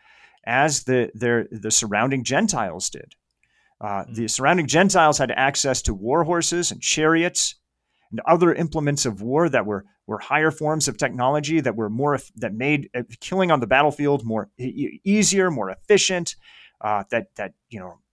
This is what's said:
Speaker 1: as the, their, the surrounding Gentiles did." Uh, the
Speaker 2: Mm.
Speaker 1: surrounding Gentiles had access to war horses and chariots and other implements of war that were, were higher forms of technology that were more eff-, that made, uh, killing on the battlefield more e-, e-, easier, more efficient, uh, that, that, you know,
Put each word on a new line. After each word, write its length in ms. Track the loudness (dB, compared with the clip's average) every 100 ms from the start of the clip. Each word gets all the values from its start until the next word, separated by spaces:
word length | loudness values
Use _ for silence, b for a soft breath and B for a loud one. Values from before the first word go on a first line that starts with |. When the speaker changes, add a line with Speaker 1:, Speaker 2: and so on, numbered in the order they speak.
| b b b b
Speaker 1:
as 420 | -2 2 2 0 0
the, 260 | 0 0
their, 340 | -2 0 0 -2
the 180 | -8 -2
surrounding 540 | -2 0 0 0 -2
Gentiles 680 | 0 0 0 -2 -6 -6 -10
did." 240 | -10 -18 _ _ _ _ _ _ _
Uh, 220 | -6 -6 -6
the 160 | -6 -4
Speaker 2:
Mm. 40 |
Speaker 1:
surrounding 380 | 0 2 2 2
Gentiles 500 | 4 4 6 4 4
had 140 | 0
access 500 | 0 0 0 0 0
to 100 | -2
war 320 | -4 0 0 2
horses 440 | 0 0 -2 -4
and 120 | -4
chariots 720 | -2 2 4 4 2 -2 -4 -6 _ _ _ _ _
and 80 | -6 2
other 260 | 4 4
implements 520 | 2 -2 -2 -2 0 -2
of 160 | -4
war 260 | -2 0 2
that 180 | 0 0
were, 200 | -6 b b -10
were 140 | -10
higher 320 | -2 0 2
forms 380 | 0 -2 0 -2
of 80 | -2
technology 640 | -4 0 0 0 0 0
that 160 | 0 -2
were 120 | -4
more 260 | -2 0 -2
eff-, 140 | -4 -8
that 180 | -8
made, 360 | -2 0 -2 -2
uh, 100 | -8 -10 -14
killing 300 | -4 0 2
on 100 | 2
the 60 | 4
battlefield 580 | 4 4 2 0 0 0
more 240 | -4 -6 -8
e-, 60 | -8
e-, 360 | -6 -8 -4 0
easier, 440 | 2 4 2 2
more 200 | 0 -6
efficient, 680 | -6 2 4 4 -2 -4 -10 B B B B
uh, 240 | -2 -2 0
that, 240 | -4 -4 -10
that, 160 | -12 -12 _
you 100 | -16
know, 200 | -14 -18 _